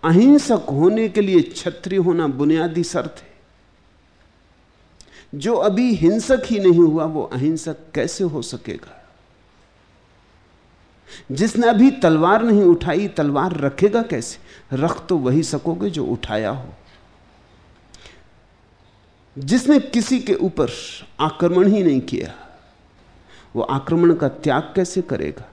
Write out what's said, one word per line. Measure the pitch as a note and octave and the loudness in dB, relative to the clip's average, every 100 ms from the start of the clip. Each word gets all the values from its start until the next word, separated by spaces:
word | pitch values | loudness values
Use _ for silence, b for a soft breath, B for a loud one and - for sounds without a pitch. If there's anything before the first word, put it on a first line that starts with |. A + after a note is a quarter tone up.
अहिंसक | D#3+ E3+ B3 D4 C#4+ A3+ - | 4 4 6 6 4 -2 -2
होने | C#3 E3+ A3 A3 | 2 2 2 -2
के | G#3+ | -2
लिए | G3 F3+ | 2 2
क्षत्रिय | - - F3+ - F#3 F#3+ | 2 -6 -10 -10 -4 -2
होना | F3+ E3+ D#3 | 0 0 -2
बुनियादी | C3 D3 D#3+ E3+ E3 | -2 0 0 0 -4
शर्त | E3+ F3 D#3 - | -4 -4 -6 -12
है। | - _ _ _ _ _ _ _ _ _ _ _ _ _ _ _ _ _ b b b | -20 _ _ _ _ _ _ _ _ _ _ _ _ _ _ _ _ _ b b b
जो | C#3+ E3+ | -8 -4
अभी | A3 F#3+ F#3+ B3 | 0 0 0 0
हिंसक | G3 E3 G#3+ - B3+ B3+ | 2 2 0 0 -2 0
ही | A3 | 2
नहीं | F#3+ E3+ | 4 6
हुआ, | E3 D#3 | 4 2
वो | D#3+ D#3 | -4 -6
अहिंसक | A2 B2 C#3+ D#3+ E3 D#3 - | -6 -4 -2 -4 -6 -12 -10
कैसे | - D3+ - | -6 -6 -4
हो | F#3 D3 | -4 -4
सकेगा? | - B2 - F2+ - - _ _ _ _ _ _ _ _ _ _ _ _ _ _ _ _ _ _ _ _ B B B | -10 -12 -12 -14 -16 -20 _ _ _ _ _ _ _ _ _ _ _ _ _ _ _ _ _ _ _ _ B B B
जिसने | C3 G#3+ A3 A#3 | -4 -2 2 2
अभी | A3 C4 | 6 4
तलवार | C4 E3 D#3+ E3 A3 | 4 2 2 4 2
नहीं | A#3 G#3 | 4 4
उठाई, | F#3+ E3+ - D#3+ G3+ | 6 4 2 -2 -2
तलवार | - D3 C#3 F3+ D#3+ | -2 -2 0 -2 -2
रखेगा | C#3 C#3 G3+ A3 | -4 0 0 2
कैसे? | A3+ - A#2 - b b b | -2 -6 -8 -16 b b b
रख | C3 D#3+ - - | -4 -4 -4 -4
तो | F3+ | -2
वही | B2+ C#3 | 0 0
सकोगे | D#3+ D3 E3 E3+ G3+ | 0 -4 -4 -4 -4
जो | D#3+ F#2 | -4 -6
उठाया | A#2 - G#2+ G#2+ | -6 -6 -4 -4
हो। | C3 B2 - _ _ _ _ _ _ _ _ _ _ _ - b b _ _ _ _ _ _ _ _ _ _ _ - | -6 -12 -20 _ _ _ _ _ _ _ _ _ _ _ -20 b b _ _ _ _ _ _ _ _ _ _ _ -14
जिसने | C3+ A#3+ B3+ C#4+ | -2 0 4 2
किसी | - A#3+ - C4 | 2 -4 -2 -2
के | - | -2
ऊपर | F#3+ F#3+ - B2 - - - - - | -2 -2 -2 -4 -4 -16 -18 -20 -6
आक्रमण | D3+ - E3+ F3 G3 | -6 -2 0 4 4
ही | G#3 | 4
नहीं | F3 C3+ | 2 2
किया, | B2+ C#3 - - - - _ _ _ _ _ _ b b b | -2 -8 -8 -14 -20 -20 _ _ _ _ _ _ b b b
वो | A2+ | -6
आक्रमण | C#3 C3+ C3+ E3 E3+ | -4 -4 -2 2 4
का | E3 C#3 | 4 0
त्याग | - D3+ C#3+ D#3 - | -4 -2 -2 -2 -4
कैसे | F3+ F#3+ | -2 -4
करेगा? | F3 C3 D2+ - - | -4 -6 -6 -10 -20